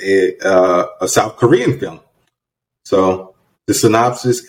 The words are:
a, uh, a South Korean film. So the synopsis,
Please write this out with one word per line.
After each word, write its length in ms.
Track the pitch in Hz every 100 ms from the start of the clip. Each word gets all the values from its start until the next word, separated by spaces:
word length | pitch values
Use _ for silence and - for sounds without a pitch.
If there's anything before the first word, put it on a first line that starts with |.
a, 380 | 98 98 90 - 98
uh, 400 | 92 92 87 90 -
a 80 | 92
South 280 | - 110 -
Korean 400 | 120 190 220 131
film. 220 | - 80 _ _ _ _ _ _ _ _
So 500 | - 98 95 92 - _ _ _ -
the 80 |
synopsis, 720 | 101 - 110 120 123 127 120